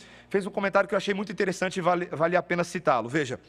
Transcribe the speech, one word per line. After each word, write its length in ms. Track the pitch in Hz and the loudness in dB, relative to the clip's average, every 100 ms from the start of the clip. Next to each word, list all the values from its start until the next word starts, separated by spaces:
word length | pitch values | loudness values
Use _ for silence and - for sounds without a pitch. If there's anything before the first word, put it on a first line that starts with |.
| - - - | -20 -20 -4
fez 180 | 196 190 | -2 -2
um 40 | |
comentário 360 | - 196 196 196 | -2 2 2 2
que 80 | |
eu 40 | 202 | 0
achei 160 | 190 | -2
muito 180 | 196 208 | -4 -4
interessante 460 | 185 196 175 185 185 | -2 -2 -2 -4 0
e 20 | |
vale, 240 | 170 175 180 | 2 2 0
vale 240 | 143 165 175 | 0 2 2
a 60 | |
pena 200 | 170 175 | 2 -2
citá-lo. 460 | 165 185 156 127 113 | -2 -2 2 2 2
Veja, 320 | 147 131 123 | -2 -2 -6